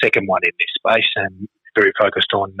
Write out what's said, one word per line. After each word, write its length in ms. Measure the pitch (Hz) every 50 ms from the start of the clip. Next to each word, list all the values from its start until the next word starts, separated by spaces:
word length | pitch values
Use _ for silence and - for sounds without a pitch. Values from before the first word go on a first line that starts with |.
| -
second 240 | 110 - 113 98
one 160 | 98 92 90 -
in 80 | 87 - -
this 120 | - - - -
space, 320 | - - 113 113 107 - -
and 320 | 107 98 98 92 92 101 - _ _ _ - -
very 180 | 110 101 98 - -
focused 340 | 107 98 - 98 - - -
on, 220 | 101 98 98 95 95